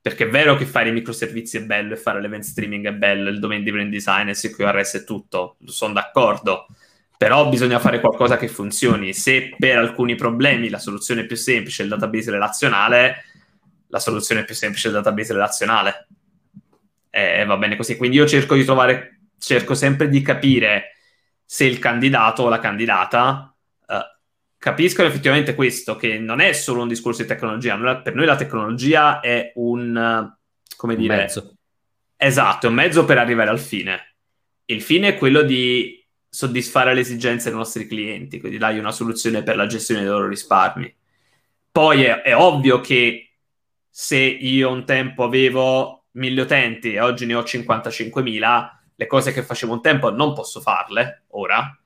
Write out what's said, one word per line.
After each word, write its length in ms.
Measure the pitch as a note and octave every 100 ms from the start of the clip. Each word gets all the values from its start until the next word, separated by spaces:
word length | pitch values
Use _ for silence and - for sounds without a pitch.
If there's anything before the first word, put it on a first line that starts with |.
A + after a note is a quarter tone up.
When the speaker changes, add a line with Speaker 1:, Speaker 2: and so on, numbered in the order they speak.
Speaker 1:
Perché 240 | - -
è 40 | A2
vero 280 | B2+ D3+ C#3
che 100 | C3+
fare 220 | B2+ A2+
i 40 |
microservizi 640 | A#2 A2+ A2+ A2+ A2+ A2+ A2+
è 40 |
bello 320 | A2 G#2 G#2
e 20 | A2
fare 240 | - G2+
l'event 220 | G#2 G#2+
streaming 440 | G#2 - G#2 G#2 G#2
è 60 |
bello, 360 | G#2 G#2 G2+ G2
il 100 | G2+
domain 240 | G#2+ G#2+
driven 260 | G#2 G#2 G2+
design, 400 | G#2 G2+ G2 G#2
il 80 | G2+
C 140 | G#2
Q 100 | -
R 240 | G2+ G2
S 100 | G2 G2
è 80 |
tutto, 520 | - G#2+ - F#2+ F2+ _
sono 280 | - - G#2+
d'accordo. 720 | G2+ - - A#2 G2+ G#2 F#2 - - _ _ _ _
Però 320 | G#2+ C3 D3
bisogna 300 | B2+ B2+ A#2+
fare 220 | C3 A#2
qualcosa 360 | A#2 A2 B2 A#2+
che 120 | A2+
funzioni. 640 | - G2+ - B2 G2+ F#2+
Se 420 | F#2+ - C3 C3 -
per 220 | C3 B2
alcuni 380 | A2+ - B2 A#2+
problemi 520 | A#2+ A#2 C#3+ B2 A2+
la 100 | G2+
soluzione 440 | - G2+ - A#2+
più 120 | G#2+ A2+
semplice 460 | - A#2+ - -
è 20 |
il 80 | G2+
database 400 | G#2 A2 A2 A2+
relazionale, 920 | G2+ G#2 - C#3 G2+ G#2+ B2 B2+ - - _ _ _ _ _ _
la 120 | -
soluzione 440 | - G#2+ - A2
più 120 | G#2+ A2
semplice 320 | G#2+ G2+ A2+
è 20 |
il 60 | G#2
database 360 | G#2 G#2 A2
relazionale. 760 | G2+ G2+ - G#2 A2+ G2 - - _ _ _ _ - _ _ _ _ _
E, 320 | G#2 F#2+ F2
e 40 |
va 120 | G#2 G2
bene 200 | G#2 G#2
così. 200 | A#2 A#2
Quindi 200 | B2 C3+
io 100 | D3
cerco 300 | D3 C#3 C#3+
di 80 |
trovare, 560 | C3 C3 B2 B2+ - _ _ _
cerco 360 | - B2 -
sempre 340 | C3 C#3 C#3 D3+
di 120 | C#3
capire 760 | C#3 C#3 C#3 B2+ G#2+ G#2 - _ _ _ _ _
se 200 | _ -
il 140 | C3+ B2
candidato 640 | B2+ A#2 C3 C3 A2 A2
o 60 | A#2+
la 100 | A2+
candidata, 960 | A2+ G2+ A2+ G2 F#2 A#2+ B2 C#3 - _ _ _ _
eh, 240 | G2+ - _ _ _ _ _
capiscono 500 | - C#3+ F3 F3+ E3+
effettivamente 480 | C#3 C#3 C#3+ D3 A#2
questo, 400 | C3 - - G#2+
che 220 | A#2 G#2+
non 200 | A2 A#2+
è 140 | F#3
solo 300 | - - A#2+
un 60 | A#2+
discorso 340 | A#2 A#2+ A2+
di 60 | A2
tecnologia. 460 | A2+ A2+ A2 A#2+
Noi, 260 | G2+ B2 B2+
per 140 | -
noi 120 | A2+ D#3+
la 100 | C#3
tecnologia 840 | - A2+ G#2+ A#2+ C3+ D#3 D3 -
è 340 | B2 A#2+ A#2 -
un, 760 | A#2+ A#2+ A#2+ A#2 A#2 A2+ A2 _ _ _ _ -
come 180 | A#2
Speaker 2:
Un 60 | A2+
Speaker 1:
dire, 160 | A2 G#2
Speaker 2:
mezzo. 380 | G2 G#2+ - _ _ _ _ _ _ _
Speaker 1:
Esatto, 500 | C#3+ C3+ A2 F#2+ A#2
è 20 |
un 80 | A#2
mezzo 280 | E3+ D#3+
per 140 | D3+ C3
arrivare 320 | A#2+ A#2 G#2+
al 80 | A#2
fine. 560 | - G2+ F#2 F#2 - _ _ _ _ _ -
Il 140 | A2
fine 280 | - E3+ G3+
è 100 | F#3+
quello 240 | C3+ C#3+
di 580 | D3 B2+ B2+ B2 - - _ _ _
soddisfare 680 | - C#3 A#2+ B2 C#3 B2+
le 60 | B2+
esigenze 480 | B2 A#2+ B2 A#2+ A#2+
dei 100 | A2+
nostri 280 | A2+ A2+ G#2+
clienti, 500 | A2 G#2 G2+ - -
quindi 160 | G#2+ G#2+
dai 220 | A2 A2
una 140 | G#2+
soluzione 500 | A2+ A#2 A2+ A#2 A2
per 140 | G#2 G#2+
la 100 | G#2
gestione 360 | A2+ - A2
dei 60 | G2
loro 200 | G2+ G2
risparmi. 680 | G2+ - G2+ F#2 - F2 _ _ _ _ _ _ _ _
Poi 340 | E3 D#3 C#3+
è, 180 | B2+ A2+
è 120 | C3+ A#2+
ovvio 440 | F3+ D3 C3 B2
che 520 | C3 C3 A#2+ A#2 _ _ _ _ _ _ _
se 260 | - - C#3
io 540 | C3 C3 C3 C3+ C3
un 160 | B2+ B2+
tempo 380 | C3 C3 C3+
avevo 840 | B2 C3 C3 B2+ C3 C3 B2+ - _
mille 300 | B2 C3 C3
utenti 500 | C3 C#3+ A#2+ A2+ A2+
e 80 | G#2
oggi 260 | A#2+ A#2+ A#2+
ne 80 |
ho 80 | A#2+
cinquantacinquemila, 1400 | A#2 B2+ A#2 A2+ A2+ - A2+ C3+ B2+ G#2+ A2 A#2+ A#2 _ _
le 120 | _ A#2
cose 260 | C3+ C3
che 100 | B2+
facevo 300 | A#2+ A#2+ A#2
un 100 | A#2
tempo 280 | D#3 C#3+ C#3
non 220 | G#2 D3+
posso 280 | C#3+ - -
farle 640 | - F2+ - G2+ B2+ - _
ora 460 | G2+ F#2 G#2+ C#3+ -